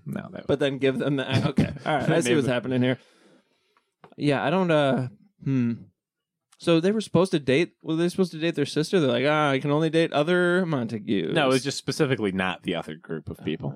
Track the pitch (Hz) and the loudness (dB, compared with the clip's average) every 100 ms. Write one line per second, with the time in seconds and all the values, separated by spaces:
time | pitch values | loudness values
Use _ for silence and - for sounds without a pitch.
0 | 147 - - - - 143 143 135 139 131 | -12 -10 -10 -10 -4 0 0 0 0 0
1 | 127 139 131 120 - - - - - 151 | 0 -2 0 0 0 0 0 -2 -2 -2
2 | - 156 - 147 123 123 117 131 127 127 | 2 2 2 2 2 0 0 2 2 0
3 | _ _ _ _ _ _ _ _ _ _ | _ _ _ _ _ _ _ _ _ _
4 | - - 147 135 113 180 180 151 143 127 | -20 -4 0 2 2 2 2 2 4 2
5 | 127 - _ _ - 135 120 117 - _ | -2 -8 _ _ -2 0 0 -4 -10 _
6 | _ _ _ _ _ _ - 165 180 220 | _ _ _ _ _ _ 0 2 2 0
7 | 202 165 190 165 135 131 175 _ 160 160 | 0 2 2 0 2 2 0 _ -6 -2
8 | 175 185 180 160 165 160 143 147 156 196 | 0 0 -2 -2 -4 -2 -2 -2 0 0
9 | 139 120 139 151 147 135 147 147 160 160 | 2 2 2 2 2 0 0 0 2 2
10 | 165 - 151 180 175 180 180 147 113 113 | 2 2 2 2 2 2 0 -2 -4 -6
11 | 104 101 82 165 135 131 139 - - - | -2 -2 0 0 2 2 0 -6 -6 -2
12 | 147 120 104 95 92 87 90 82 82 78 | 0 0 -2 -2 -2 -4 -4 -4 -6 -12
13 | - 80 - - 80 76 71 | -10 -10 -10 -10 -8 -6 -8